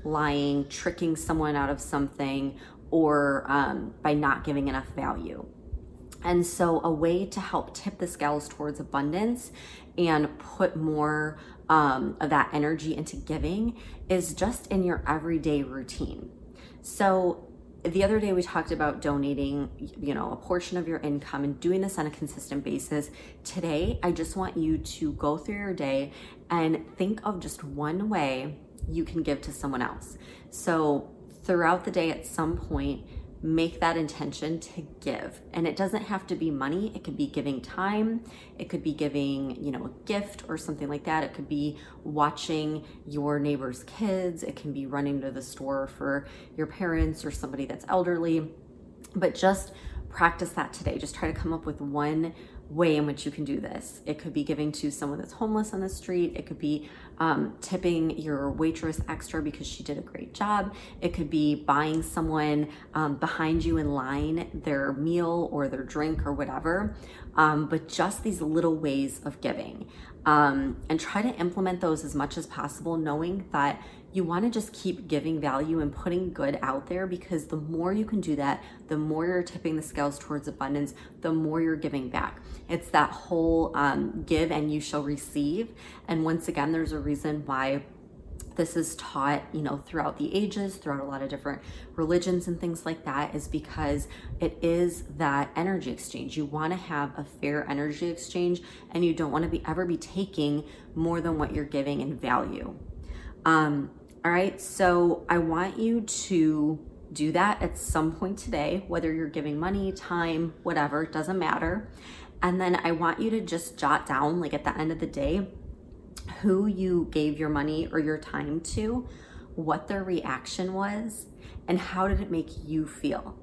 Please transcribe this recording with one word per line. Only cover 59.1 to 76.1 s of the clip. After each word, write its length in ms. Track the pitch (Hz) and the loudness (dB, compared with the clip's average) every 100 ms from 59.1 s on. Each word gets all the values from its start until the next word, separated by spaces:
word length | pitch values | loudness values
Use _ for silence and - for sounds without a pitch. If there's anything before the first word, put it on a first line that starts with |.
| 156 - 156 | -6 -4 -4
because 240 | 151 147 151 | -4 -6 -10
she 160 | - | -10
did 160 | - 147 | -6 -6
a 20 | |
great 320 | - - - | -6 -12 -12
job. 400 | - 208 208 196 - - - | -4 2 2 0 -6 -16 -4
It 140 | 175 | -2
could 160 | 175 151 | 0 0
be 240 | 156 151 | 4 4
buying 480 | 147 147 143 156 160 | 2 4 4 4 2
someone, 680 | 160 - 160 156 151 147 151 - - - | 0 0 2 2 4 2 0 -4 -6 0
um, 220 | 156 143 | 0 2
behind 460 | 160 - 160 160 | 0 0 2 4
you 140 | 165 160 | 4 2
in 160 | 147 | 2
line 540 | 143 127 139 151 160 175 | 0 0 0 0 0 -2
their 420 | 160 - 139 139 | -6 -2 0 0
meal 540 | 135 156 170 170 170 165 | 0 2 2 2 2 0
or 160 | 147 135 | 0 -2
their 160 | 131 | -2
drink 420 | 127 151 151 156 143 | -6 -2 0 0 0
or 80 | |
whatever. 640 | 143 139 131 165 180 214 - - - - - | 0 -2 -2 0 0 0 -6 -14 -16 -2 8
Um, 320 | 156 151 151 | 8 8 2
but 200 | 160 160 | 0 -2
just 360 | - 175 208 | 0 2 2
these 180 | 220 180 | 0 0
little 340 | 156 160 170 156 | 2 4 4 4
ways 460 | 156 139 139 - | 2 2 0 -2
of 160 | 147 - | -6 -4
giving. 440 | 131 - - - - - - - - | -4 -4 -6 -10 -14 -14 -16 -2 6
Um, 520 | 151 147 139 135 120 - | 10 8 6 0 -4 -2
and 100 | 160 | -2
try 220 | - 202 | 0 0
to 140 | 233 - | 0 2
implement 460 | 175 175 190 180 | 0 2 0 2
those 220 | 180 156 | 2 2
as 120 | 147 147 | 0 -2
much 200 | 147 165 | -2 -4
as 120 | 156 | -8
possible, 500 | - 147 - 160 165 | -6 -6 -4 -2 0
knowing 480 | 156 147 170 196 185 | 0 0 0 -2 -2
that 280 | - - - - - - | 2 2 0 -10 -18 -6
you 120 | 190 | -2
wanna 260 | 165 175 233 | 0 2 2
just 220 | 226 214 | 0 -4
keep 380 | - 190 - 165 | -4 -4 -4 0
giving 320 | 147 151 160 | 0 2 0
value 400 | 143 131 156 165 | 2 0 2 2
and 120 | 147 | 2
putting 380 | 147 180 | 0 0